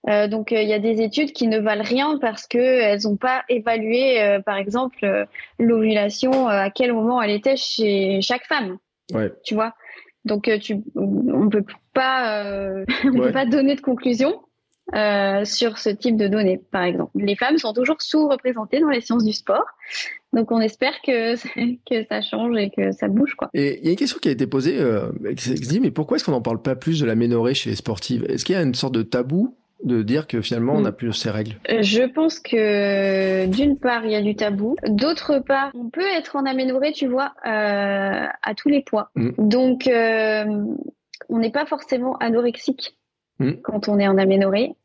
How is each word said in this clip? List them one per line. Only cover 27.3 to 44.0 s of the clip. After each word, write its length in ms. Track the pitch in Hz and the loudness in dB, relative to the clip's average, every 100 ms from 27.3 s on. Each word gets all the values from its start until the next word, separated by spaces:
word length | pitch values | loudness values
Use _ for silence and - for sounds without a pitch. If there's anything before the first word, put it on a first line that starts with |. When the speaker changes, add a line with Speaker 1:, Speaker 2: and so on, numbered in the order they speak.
| 120 117 | 2 2
Speaker 2:
chez 160 | 139 117 | 0 -2
les 60 | 110 | -6
sportives ? 500 | - 104 - 123 - | -4 -6 -4 -4 -2
Est-ce 160 | - - | -4 -2
qu'il 100 | 185 | 0
y 20 | |
a 40 | |
une 120 | 151 123 | 0 0
sorte 200 | 135 120 | -2 -2
de 80 | |
tabou 520 | 113 123 127 170 254 - _ _ 131 | -2 -2 0 0 -2 -4 _ _ -2
de 160 | 117 | 0
dire 260 | 107 139 156 | 0 -2 -2
que 140 | 120 | -6
finalement, 320 | 110 117 117 | -4 -2 0
on 80 | 139 | 2
n'a 80 | 101 | 0
Speaker 1:
Mm. 60 | 101 | -2
Speaker 2:
plus 180 | 117 | -6
ces 160 | 104 117 | -4 -4
règles ? 260 | 104 107 104 - | -4 -6 -8 -4
Speaker 1:
Euh, 120 | 226 | 0
je 200 | 202 214 | 2 2
pense 360 | 254 285 320 - | 0 0 -2 -2
que, 1080 | - 233 214 202 202 196 196 190 190 190 190 | -2 0 2 0 0 0 0 0 0 0 0
d'une 320 | 196 294 277 | 2 2 2
part, 260 | 254 233 220 | 0 -2 0
il 60 | |
y 40 | 214 | 0
a 60 | |
du 140 | 208 208 | 0 0
tabou. 400 | 208 196 214 330 220 | -2 0 -2 -2 0
D'autre 520 | 208 277 330 - 277 | 0 0 -2 0 0
part, 320 | 262 269 277 | 2 0 0
on 160 | 240 240 | -6 -10
peut 160 | 311 381 349 | -4 -2 -2
être 180 | - 285 | -4 -4
en 100 | 269 | -2
aménorrhée, 460 | 262 262 262 294 | 0 0 0 0
tu 160 | 302 269 | 0 -2
vois, 240 | 254 277 - - | 0 -2 -6 -4
euh, 800 | 214 208 202 202 196 196 190 - - | 0 0 0 0 0 0 -2 -4 -6
à 120 | - 214 | -6 -2
tous 100 | 285 | 2
les 120 | 285 | 2
poids. 280 | 269 214 214 - | 2 -4 -2 -2
Speaker 2:
Mm. 140 | 117 - | -2 2
Speaker 1:
Donc, 500 | 214 247 254 254 262 | 2 4 2 2 2
euh, 560 | 233 226 220 220 214 214 208 208 - - _ _ - - | 4 4 2 0 0 -2 -2 -4 -6 -10 _ _ -20 -4
on 80 | 226 | -2
n'est 120 | 226 | 0
pas 140 | 269 302 | -2 -2
forcément 500 | 302 - 254 254 262 | -6 -2 -2 -2 -2
anorexique 800 | 233 233 240 233 - 277 - _ _ _ _ _ | 0 2 0 -2 -4 -4 -8 _ _ _ _ _
Speaker 2:
Mm. 100 | 135 - | -2 -2
Speaker 1:
quand 240 | - 214 208 | -6 -4 0
on 120 | |
est 80 | 202 | 2